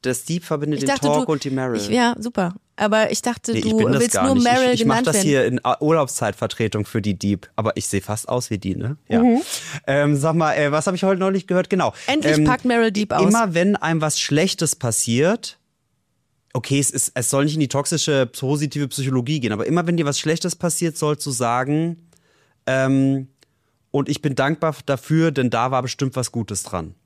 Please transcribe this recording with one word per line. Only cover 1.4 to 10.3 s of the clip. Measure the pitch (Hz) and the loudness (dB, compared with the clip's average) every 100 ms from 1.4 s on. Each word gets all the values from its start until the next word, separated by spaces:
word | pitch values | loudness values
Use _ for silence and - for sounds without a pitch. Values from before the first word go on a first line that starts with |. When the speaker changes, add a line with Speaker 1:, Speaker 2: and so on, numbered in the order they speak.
Speaker 1:
die | 139 | -2
Meryl. | 131 127 117 | -2 -2 -2
Speaker 2:
ich, | 101 | 0
ja, | 240 240 233 | 2 2 0
super. | 226 220 175 190 _ - | -6 -2 -4 -4 _ -4
Aber | 208 220 220 | 0 2 2
ich | 220 | 0
dachte, | 247 233 226 | -4 -6 -4
Speaker 1:
Nee, | 226 | -2
Speaker 2:
du | 220 | 0
Speaker 1:
ich | 220 | 2
bin | 220 | 2
das | 214 | 2
Speaker 2:
willst | 240 | 2
Speaker 1:
gar | - | 2
Speaker 2:
nur | 262 | 2
Speaker 1:
nicht. | 254 | 4
Speaker 2:
Meryl | 240 254 254 | 4 4 2
Speaker 1:
Ich, | 247 | 2
ich | |
mach | 226 | 2
Speaker 2:
genannt | 226 247 | 2 2
Speaker 1:
das | |
Speaker 2:
werden. | 175 180 | 2 4
Speaker 1:
hier | 139 | 4
in | 123 123 | 2 0
A-, | 127 - | 0 0
Urlaubszeitvertretung | 151 160 139 - 110 - 110 - 110 107 | 2 2 0 -2 -4 -2 -6 -2 -2 0
für | 104 113 | -2 -2
die | 104 92 | -2 0
Deep. | 101 98 - | 0 -2 -4
Aber | - 107 - | -2 -2 -2
ich | - | -4
sehe | 98 | -4
fast | - 107 - | -4 -8 -4
aus | 123 - | -4 -4
wie | 107 | -6
die, | 95 | -4
ne? | 92 113 151 _ | -4 -6 -8 _
Ja. | 226 | 2
Speaker 2:
Mhm. | 240 240 359 - - 147 - | 4 4 0 -10 -10 -8 -2
Speaker 1:
Ähm, | 139 147 143 | 2 2 2
sag | 160 | 2